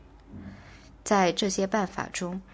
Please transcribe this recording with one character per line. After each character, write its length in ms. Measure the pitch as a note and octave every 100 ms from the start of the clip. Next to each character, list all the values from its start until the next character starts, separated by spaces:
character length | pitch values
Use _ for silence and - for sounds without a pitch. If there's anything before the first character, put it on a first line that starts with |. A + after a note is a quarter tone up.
| - - - - G3 - - - - -
在 280 | - G3+ F3+
这 180 | F#3+ G3+
些 180 | G3 F#3+
办 180 | A3 F#3
法 220 | - -
中， 300 | - F3 F#3+ -